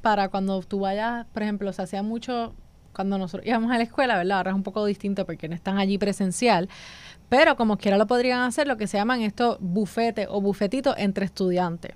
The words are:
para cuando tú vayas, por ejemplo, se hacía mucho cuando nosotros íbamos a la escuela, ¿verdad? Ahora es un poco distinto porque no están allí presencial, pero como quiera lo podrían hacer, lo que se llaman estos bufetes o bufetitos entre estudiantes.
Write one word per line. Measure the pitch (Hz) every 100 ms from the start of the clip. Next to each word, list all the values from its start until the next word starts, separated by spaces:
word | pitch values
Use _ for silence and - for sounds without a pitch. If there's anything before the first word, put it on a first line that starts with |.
para | 226 208 196
cuando | 196 190 190
tú | 185 202
vayas, | 196 202 226 240 233
por | 220
ejemplo, | 214 208 202
se | 185
hacía | 185 196
mucho | 214 233 247 240 226 - - - -
cuando | - 196 196
nosotros | 185 190 -
íbamos | 233 233
a | 240
la |
escuela, | 233 - 262 202
¿verdad? | 180 196
Ahora | 185
es | 190
un |
poco | 190 214
distinto | 208 202 202 196
porque | 180 160 156
no |
están | 170 196 196
allí | 190 202
presencial, | 202 196 190 170 240 - 185 - - - - - -
pero | 254 320 269
como | 226 202
quiera | 208 196
lo | 214
podrían | 247 247 247
hacer, | 247 233 285
lo | 220
que | 208
se | 202
llaman | 214 254
estos | 214 - 240 -
bufetes | 185 185 196 - 233 226 196
o | 208
bufetitos | 202 196 202 262 277 -
entre | 196 190
estudiantes. | 190 - 185 180 175 170 -